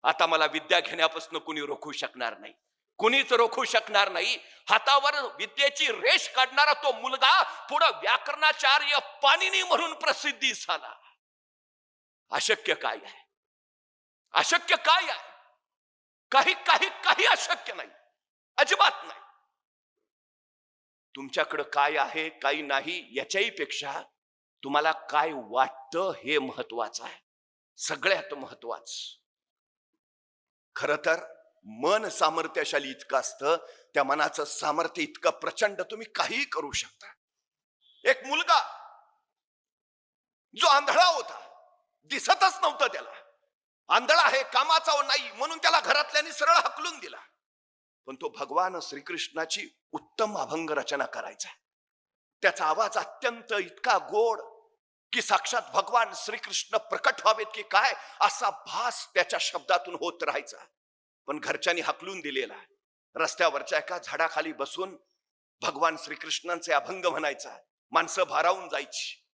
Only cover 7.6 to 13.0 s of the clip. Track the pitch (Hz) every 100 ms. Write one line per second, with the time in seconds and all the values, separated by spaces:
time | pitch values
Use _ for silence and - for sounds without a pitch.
7.6 | - 294 320 - 190 254 - 294 302 302
8.6 | 269 285 285 294 - - 277 330 381 381
9.6 | 370 320 330 311 311 - 294 233 254 226
10.6 | - 160 117 - _ _ _ _ _ _
11.6 | _ _ _ _ _ _ _ 139 - 214
12.6 | - 151 127 110